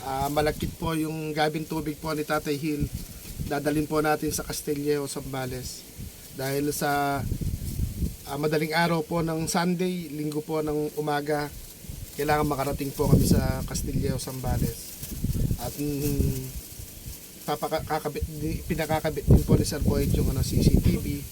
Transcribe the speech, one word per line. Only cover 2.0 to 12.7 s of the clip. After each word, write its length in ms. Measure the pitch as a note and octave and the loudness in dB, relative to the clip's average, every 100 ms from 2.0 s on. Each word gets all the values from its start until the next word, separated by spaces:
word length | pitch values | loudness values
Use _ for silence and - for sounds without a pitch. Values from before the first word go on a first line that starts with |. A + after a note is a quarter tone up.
| D#3+ | -4
ni 160 | D3 D3+ | -4 0
Tatay 320 | D3+ D3+ C#3+ | -2 0 -2
Hil. 240 | D#3 D3 C#3+ - - - - - - | 0 0 -2 -4 -10 -14 -14 -8 -4
Dadalhin 400 | C#3+ C#3+ D3 D3+ | -2 0 0 2
po 160 | D#3 | 2
natin 280 | D3+ D3+ D#3 | 2 2 0
sa 120 | D#3+ | -2
Castillejo, 640 | - - - C#3+ D3 D3 C#3 | -4 -6 -4 -2 0 0 0
Zambales. 760 | D3 C3+ C3+ B2+ B2 B2 - - - - - - - | -6 -6 -6 -4 -6 -8 -12 -14 -14 -14 -14 -16 -8
Dahil 360 | C3+ C#3 D3 | -2 0 0
sa, 480 | C#3+ D3+ C#3+ C#3+ C#3 - - - - - - - - - - - | 0 0 2 2 0 -2 -2 -2 -2 -4 -2 -4 -2 -4 -4 -8
ah, 100 | C#3 | -2
madaling 320 | D3+ D#3 D#3 | 0 0 2
araw 320 | D#3 E3+ E3 | 2 4 2
po 160 | D#3 E3+ | 0 0
ng 300 | E3 D#3+ D#3+ | 0 -2 0
Sunday, 560 | F3+ F3 F3+ F#3 F3+ E3 | 2 2 2 0 -2 -6
Linggo 260 | D3 D3+ D3 | -4 -2 -4
po 240 | D3+ D#3 | -2 -2
ng 320 | D3+ D3+ D3+ D3 | 0 0 -2 -2
umaga, 560 | D3+ D3 D3 D3 D3 - - - - - - - | 0 0 0 -2 -2 -8 -14 -16 -12 -10 -10 -4
kailangan 320 | C#3+ D3 D3+ | 2 4 4
makarating 460 | C#3 C3+ | 2 0